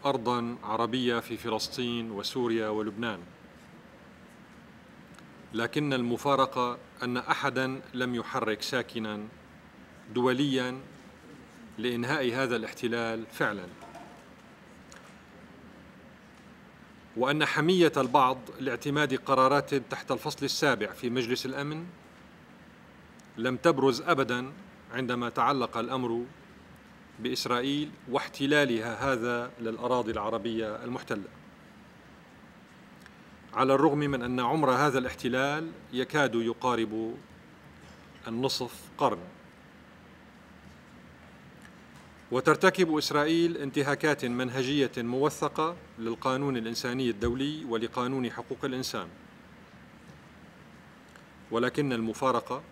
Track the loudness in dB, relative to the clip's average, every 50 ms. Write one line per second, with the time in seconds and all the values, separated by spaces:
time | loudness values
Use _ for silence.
0 | 0 2 0 2 2 2 2 2 2 0 -4 -6 -4 -2 0 2 2 2 2 2
1 | 2 4 2 2 0 -2 -8 -6 -2 -2 0 0 -2 -2 -4 -4 -2 -2 -2 -4
2 | -4 -4 -6 -6 -6 -4 -2 0 0 2 2 2 2 0 0 0 -2 -2 -4 -4
3 | -4 -4 -4 -6 -8 -14 -18 -20 -20 -20 -20 -20 -20 -20 -20 -20 -20 -20 -20 -20
4 | -20 -20 -20 -20 -20 -20 -20 -20 -20 -20 -20 -20 -20 -20 -20 -20 -20 -20 -20 -20
5 | -20 -20 -20 -20 -20 -20 -20 -20 -20 -8 -4 -2 -2 0 0 0 0 0 0 0
6 | 0 0 -2 -2 0 2 4 4 2 2 2 0 0 0 -2 -6 -12 -18 -12 -8
7 | -6 -4 -2 -4 0 0 -2 0 0 -2 0 0 -2 -2 -4 -8 -10 -10 -6 -4
8 | -2 -2 -2 -4 -4 -4 -2 -2 0 0 -2 -2 -2 -2 -2 -2 -2 -2 -6 -6
9 | -4 -4 -6 -6 -8 -10 -14 -18 -20 -20 -20 -20 -20 -20 -20 -20 -20 -20 -20 -20
10 | -18 -6 -2 2 2 2 4 4 2 0 2 0 -2 -2 -6 -8 -12 -16 -20 -20
11 | -20 -20 -20 -20 -20 -20 -20 -20 -20 -20 -20 -20 -20 -18 -12 -4 -2 -2 0 0
12 | 0 0 0 0 2 0 0 0 0 0 0 -2 -4 -6 -8 -6 -4 -2 -2 0
13 | -2 -2 -4 -6 -8 -10 -4 -2 -2 -2 -2 -4 -8 -12 -14 -16 -18 -18 -16 -16
14 | -18 -18 -20 -20 -20 -20 -20 -20 -20 -20 -20 -20 -20 -20 -20 -20 -20 -20 -20 -20
15 | -20 -20 -20 -20 -20 -20 -20 -20 -20 -20 -20 -20 -20 -20 -20 -20 -20 -20 -20 -20
16 | -20 -20 -20 -20 -20 -20 -20 -20 -20 -20 -20 -20 -20 -20 -20 -20 -20 -20 -20 -20
17 | -20 -14 -2 0 2 2 4 4 2 2 2 2 4 4 6 8 8 6 6 4
18 | 0 4 6 6 6 6 4 0 -6 -14 -10 -6 -4 -4 -4 -2 -2 -2 0 2
19 | 2 2 0 -2 2 2 4 6 6 6 6 4 2 2 -2 -2 -2 -4 -10 -10
20 | -4 -4 -4 -2 -2 -6 -6 -4 -4 -4 -2 2 4 4 4 4 0 -4 -4 -4
21 | -4 -2 0 0 0 0 -2 -2 -2 -6 -6 -4 -6 -6 -6 -8 -10 -12 -16 -20
22 | -20 -20 -20 -20 -20 -20 -20 -20 -20 -20 -20 -20 -20 -20 -20 -20 -20 -20 -20 -20
23 | -20 -20 -20 -20 -20 -20 -10 -4 -2 -2 -2 2 2 2 4 6 4 4 4 2
24 | 2 0 2 2 2 0 0 -4 -4 -8 -12 -16 -20 -20 -20 -20 -20 -10 -6 -6
25 | -2 -2 -2 -2 -2 -4 0 0 2 2 2 2 0 -2 -2 -4 -4 -2 -2 -2
26 | -2 0 -2 -2 -4 -6 -12 -20 -20 -20 -20 -20 -20 -20 -20 -20 -20 -20 -20 -20
27 | -20 -20 -16 -8 -4 -4 -2 -2 0 0 0 0 0 0 0 -2 -2 -4 -8 -16
28 | -12 -2 -2 -2 -2 -2 -6 -4 0 4 4 4 6 4 2 0 0 -4 -6 -2
29 | 0 0 0 0 0 -2 -2 -2 -4 -6 -8 -8 -6 -6 -6 -4 0 0 2 2
30 | 2 0 -2 -2 -2 -2 -2 -2 -2 -2 -2 -2 -4 -4 -6 -8 -8 -8 -8 -8
31 | -6 -6 -6 -6 -6 -10 -16 -20 -20 -20 -20 -20 -20 -20 -20 -20 -20 -20 -20 -20
32 | -20 -20 -20 -20 -20 -20 -20 -20 -20 -20 -20 -20 -20 -20 -20 -20 -20 -20 -20 -20
33 | -20 -20 -20 -20 -20 -20 -20 -20 -20 -10 0 0 4 4 6 6 6 6 4 4
34 | 2 0 0 -2 -2 -2 -2 0 2 2 2 4 4 4 4 6 4 4 4 2
35 | 0 -2 -6 -4 -2 0 0 2 0 0 -2 -4 -6 -8 -10 -14 -18 -8 -4 -4
36 | -4 0 2 2 2 4 2 0 0 0 -2 -2 0 0 2 2 0 0 -2 -4
37 | -4 -6 -6 -10 -14 -20 -20 -20 -20 -20 -20 -20 -20 -20 -20 -20 -20 -20 -20 -20
38 | -20 -20 -20 -14 -10 -8 -4 -2 0 0 0 -2 -6 -8 -10 -14 -18 -18 -6 0
39 | 0 0 0 0 -6 -14 -16 -20 -20 -20 -20 -20 -20 -20 -20 -20 -20 -20 -20 -20
40 | -20 -20 -20 -20 -20 -20 -20 -20 -20 -20 -20 -20 -20 -20 -20 -20 -20 -20 -20 -20
41 | -20 -20 -20 -20 -20 -20 -20 -20 -20 -20 -20 -20 -20 -20 -20 -20 -20 -20 -20 -20
42 | -20 -20 -20 -20 -10 -4 -2 2 4 4 4 8 6 4 6 6 4 4 4 0
43 | 0 2 2 2 4 4 4 4 4 2 2 0 -4 -2 0 0 2 2 0 2
44 | 4 2 2 2 0 -4 -2 -2 -2 -2 0 -2 0 0 2 2 2 0 0 -4
45 | -4 -2 0 2 0 0 0 0 -4 -2 0 0 -2 -2 -2 -6 -14 -20 -14 -8
46 | -4 -4 -4 -2 0 0 0 0 0 0 0 -2 -2 -4 -6 -4 -4 -4 -2 0
47 | 0 0 0 2 0 0 0 0 -2 -4 -4 -6 -6 -4 -2 -2 -2 -2 -2 -2
48 | -2 -2 -2 -2 -2 -4 -4 -6 -8 -8 -8 -6 -4 -4 -4 -4 -6 -4 -4 -6
49 | -6 -8 -12 -18 -20 -20 -20 -20 -20 -20 -20 -20 -20 -20 -20 -20 -20 -20 -20 -20
50 | -20 -20 -20 -20 -20 -20 -20 -20 -20 -20 -20 -20 -20 -20 -20 -20 -20 -20 -20 -20
51 | -20 -20 -20 -20 -20 -20 -20 -20 -14 -4 0 0 0 2 2 0 0 0 0 0
52 | 0 -2 -2 0 0 2 2 2 0 -2 -8 -8 -8 -12